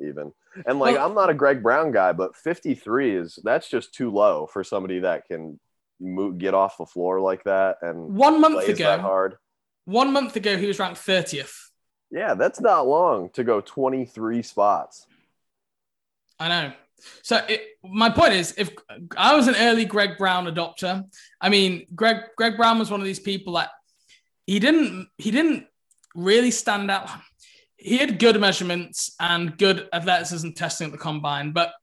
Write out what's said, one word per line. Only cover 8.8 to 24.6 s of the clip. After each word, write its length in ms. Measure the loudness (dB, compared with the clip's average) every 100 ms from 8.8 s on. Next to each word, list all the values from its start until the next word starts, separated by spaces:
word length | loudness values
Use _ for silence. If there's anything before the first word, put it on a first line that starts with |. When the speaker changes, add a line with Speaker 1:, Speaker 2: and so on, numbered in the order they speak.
| 2 0
Speaker 2:
ago, 40 |
Speaker 1:
hard. 340 | 0 0 0 -4 _ _ _ _
Speaker 2:
one 280 | -4 0 2
month 220 | 0 -2
ago, 220 | -4 -2 -2
he 100 | -2
was 140 | -4
ranked 180 | -6 -6
thirtieth. 720 | -2 0 0 -8 -10 -16 -20 _ _ _ _
Speaker 1:
Yeah, 240 | -6 -2
that's 260 | 0 0 2
not 280 | 2 4 4
long 420 | 2 2 0 -4
to 100 | -6
go 160 | 0 0
twenty-three 800 | -2 -4 -2 -2 -6 -6 -4 -4
spots. 640 | -4 0 2 2 -4 -16 _ _ _ _ _ _ _ _ _ _ _ _ _ _
Speaker 2:
I 80 | -4
know. 240 | -2 -4 -10 _ _ -20 -20
So 220 | -2 -2 0
it, 140 | -6 -6 _
my 280 | -10 0 2
point 240 | 4 4
is, 200 | 4 -2 -6
if 140 | -8 -8 _ -20 -14 0
I 180 | 4
was 140 | 6 4
an 80 | 4
early 260 | 4 4
Greg 340 | 0 0 0 0
Brown 280 | -2 0 -2
adopter, 560 | -4 -6 -6 -6 -6 -8 -18 -20 _
I 80 | 2
mean, 360 | 4 2 0 -8 0
Greg, 220 | 0 0 -4 -2
Greg 200 | -2 2
Brown 220 | 4 4
was 140 | 0
one 80 | -4
of 60 | -4
these 120 | -6
people 360 | -6 -6 -4
that 160 | -4 -4 -8 _ _ _ _ _ _ -4
he 140 | 0